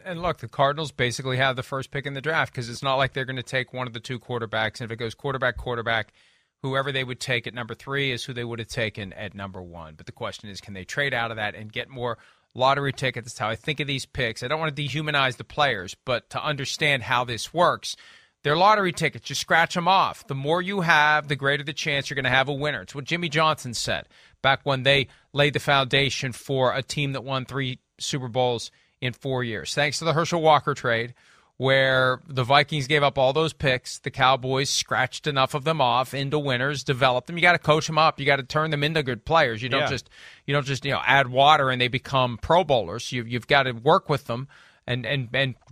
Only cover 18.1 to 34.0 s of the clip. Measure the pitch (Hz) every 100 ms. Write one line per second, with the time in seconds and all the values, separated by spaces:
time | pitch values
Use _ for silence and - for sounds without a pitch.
18.1 | - _ _ 143 156 190 214 185 - 156
19.1 | 120 - 135 - 165 165 185 170 190 135
20.1 | - - 139 139 170 180 202 170 160 151
21.1 | 151 147 139 139 143 143 135 165 143 135
22.1 | 143 131 127 135 139 147 131 92 143 135
23.1 | 170 175 156 160 151 127 113 - 90 -
24.1 | _ _ _ 131 135 - 131 127 139 131
25.1 | - _ 135 147 135 - 139 131 135 139
26.1 | - 135 113 - 135 127 107 104 - 143
27.1 | 135 127 131 123 127 131 127 _ _ -
28.1 | 147 127 117 123 120 - - _ _ 127
29.1 | 117 139 131 123 107 69 - 147 135 160
30.1 | 147 170 170 160 147 - 139 127 113 120
31.1 | - _ _ _ - 127 135 135 131 131
32.1 | 127 - 131 120 139 147 156 127 151 143
33.1 | 139 131 135 160 - 151 127 - -